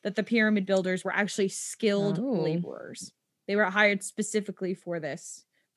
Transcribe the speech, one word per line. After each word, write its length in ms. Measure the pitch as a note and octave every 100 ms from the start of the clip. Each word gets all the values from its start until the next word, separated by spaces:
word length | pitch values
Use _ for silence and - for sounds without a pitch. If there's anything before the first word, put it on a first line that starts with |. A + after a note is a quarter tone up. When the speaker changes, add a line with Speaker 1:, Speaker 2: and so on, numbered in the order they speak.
Speaker 1:
that 120 | G#3 G3+
the 80 |
pyramid 420 | G3+ A3+ G#3+ G#3+ F#3+
builders 360 | F#3+ F#3 F3+
were 100 | F#3+
actually 360 | F#3+ G3+ - G3
skilled 720 | - - - A3 G3+ D#3+ D#3+
Speaker 2:
Oh. 140 | C4+ G#3
Speaker 1:
laborers. 680 | D#3+ E3+ F3 - - - - _ _ _ -
They 80 | G3+
were 100 | F#3+
hired 380 | G3 G#3 G3
specifically 720 | - - G#3 G#3+ G3+ F#3 F#3 F#3
for 240 | F3 E3+
this, 460 | D3+ D#3 - - _ _ _